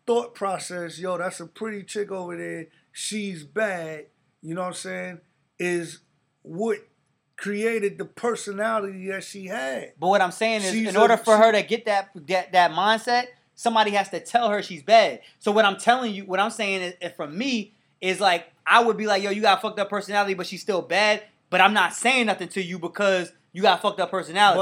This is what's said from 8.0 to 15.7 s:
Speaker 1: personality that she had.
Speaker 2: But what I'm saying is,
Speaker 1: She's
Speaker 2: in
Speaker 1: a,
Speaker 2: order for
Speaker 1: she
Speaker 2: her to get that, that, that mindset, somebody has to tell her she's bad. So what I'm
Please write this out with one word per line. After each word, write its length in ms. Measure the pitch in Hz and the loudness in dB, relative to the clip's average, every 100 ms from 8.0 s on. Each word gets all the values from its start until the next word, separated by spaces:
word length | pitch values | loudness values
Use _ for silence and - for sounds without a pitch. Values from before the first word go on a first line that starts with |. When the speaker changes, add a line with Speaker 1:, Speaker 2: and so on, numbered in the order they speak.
Speaker 1:
personality 1040 | 175 - 240 220 208 196 220 220 196 190 190 | -12 -6 -4 -4 -6 -4 -2 -2 -4 -8 -8
that 160 | 190 | -10
she 220 | - 202 190 | -10 -14 -10
had. 460 | 208 165 107 - - | -8 -6 -8 -10 -4
Speaker 2:
But 100 | 175 | 2
what 120 | 196 | 4
I'm 80 | 180 | 4
saying 320 | - 220 220 | 0 -2 0
is, 100 | 190 | -2
Speaker 1:
She's 160 | 220 214 | -2 2
Speaker 2:
in 80 | 196 | 4
Speaker 1:
a, 40 | |
Speaker 2:
order 160 | 233 226 | 6 6
for 180 | 226 214 | 6 8
Speaker 1:
she 60 | |
Speaker 2:
her 100 | 226 | 8
to 100 | 208 | 6
get 220 | 170 214 220 | 0 -2 0
that, 220 | 202 190 180 143 | -2 -2 -10 -2
that, 240 | 185 175 | -2 4
that 180 | 180 175 | 6 6
mindset, 560 | 160 202 220 240 240 247 - _ | 4 2 2 2 0 -2 -10 _
somebody 360 | - 233 226 214 | -6 0 2 2
has 160 | 202 190 | 0 -2
to 100 | 170 | -6
tell 280 | - 240 226 | -2 0 2
her 120 | 208 | -2
she's 200 | 196 165 | -6 -8
bad. 380 | 135 226 180 120 - _ | 4 4 4 -2 -14 _
So 120 | 214 | 2
what 120 | 208 | 4
I'm 100 | 202 | 4